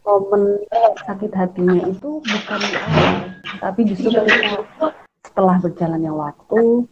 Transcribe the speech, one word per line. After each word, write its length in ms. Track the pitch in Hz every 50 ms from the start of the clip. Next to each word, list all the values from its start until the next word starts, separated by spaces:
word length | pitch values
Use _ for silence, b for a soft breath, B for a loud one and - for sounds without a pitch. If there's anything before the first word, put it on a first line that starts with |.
momen 560 | _ 415 415 - 196 196 202 202 202 202 202 - - - - 226 226 220 208 -
sakit 300 | - - 202 196 208 214
hatinya 540 | - 190 185 180 - - 180 180 180 175 170
itu 360 | 175 190 185 - 285 302 311
bukan 400 | - 220 208 208 - - 214 202 202
awal, 500 | 202 - - - - 160 165 180 185 185 190 185 185 185 - - - - 196
tapi 200 | - 190 190 - 233
justru 240 | 208 196 180 - 220
ketika 540 | 226 226 214 214 - - - 208 208 208 214 - - - 311 311 - - - _ _ _ _
setelah 340 | - _ - 190 185 180 185
berjalannya 500 | 175 175 165 - 175 165 165 160 160 160
waktu 800 | 156 156 151 147 147 _ _ _ - 220 233 233 233 240 240 240